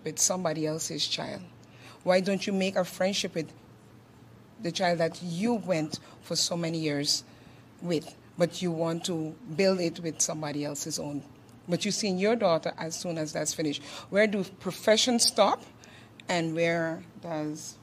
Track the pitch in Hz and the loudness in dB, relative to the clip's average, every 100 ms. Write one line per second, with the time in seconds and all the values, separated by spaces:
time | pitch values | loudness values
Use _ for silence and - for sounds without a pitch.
0 | 156 151 - 185 175 156 156 160 - 151 | -8 0 0 0 -2 -2 -2 -4 -6 -4
1 | - - 147 139 - - - - - - | -4 -4 -6 -10 -14 -20 -20 -20 -20 -4
2 | 180 185 190 190 208 196 190 190 180 - | 2 4 4 0 0 2 2 2 -2 0
3 | 185 202 185 170 151 - - - - - | 0 0 -2 -4 -6 -10 -20 -20 -20 -20
4 | - - - - - - 170 165 180 170 | -20 -20 -20 -20 -20 -10 -6 0 2 4
5 | 160 170 180 170 226 233 175 165 156 - | 2 0 -6 0 2 0 0 0 0 -4
6 | - - - 165 - 175 170 165 156 143 | -12 -20 -6 -2 0 0 -2 -2 0 0
7 | 147 - - - - - - - 170 160 | 0 -2 -4 -18 -20 -20 -20 -10 -2 -2
8 | - - - - 175 - 180 160 165 165 | -2 -12 -14 0 0 0 -4 -2 -2 -2
9 | 175 165 156 160 - 156 196 190 170 165 | -2 -4 -4 -8 -6 2 4 4 0 -2
10 | 170 - - 160 147 147 147 143 165 151 | -6 -2 -2 -2 -4 -4 -4 -6 -6 -6
11 | 147 143 - - - - - 175 208 190 | -4 -6 -8 -16 -20 -16 -4 -2 0 0
12 | 208 180 202 233 196 165 170 - 165 165 | 0 2 2 4 4 2 0 -6 -8 -6
13 | 180 160 156 156 156 - 156 139 - - | -6 -4 -4 -2 -4 -2 -2 -2 -6 -14
14 | - 190 214 208 180 - 190 - - 214 | 0 4 4 4 -4 -6 -8 0 4 6
15 | 262 233 - - 202 370 - - - - | 6 4 4 6 4 4 -4 -20 -20 -20
16 | - - - 175 165 160 170 170 165 170 | -20 -12 -2 0 0 2 2 2 0 -4
17 | 180 - 170 156 151 156 - - | -10 -14 -6 -4 -4 -6 -10 -14